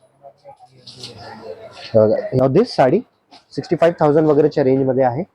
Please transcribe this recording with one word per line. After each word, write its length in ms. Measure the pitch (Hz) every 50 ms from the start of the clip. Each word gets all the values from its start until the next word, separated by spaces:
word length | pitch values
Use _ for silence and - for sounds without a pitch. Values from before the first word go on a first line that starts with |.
| _ _ _ _ _ - - _ _ - - _ 740 _ _ - _ - - - - - - - - - - - - - - - - - - -
हे 220 | - - - 110
बघा, 380 | 107 107 110 - - - - 127
now 100 | 131 135
this 180 | 131 175 240
साडी 340 | 254 - - 143 127 143 214 - - _ _ _ _ - - _ _
सिक्स्टी 240 | - - - - 175
फाईव्ह 300 | 151 170 170 175 - 165
थाउजंड 220 | 151 143 160 156 151
वगैरेच्या 360 | 151 143 156 151 - 160 143
रेंज 240 | 131 131 135 135 131
मध्ये 160 | 123 127 135
आहे. 200 | 127 117 139 190 - _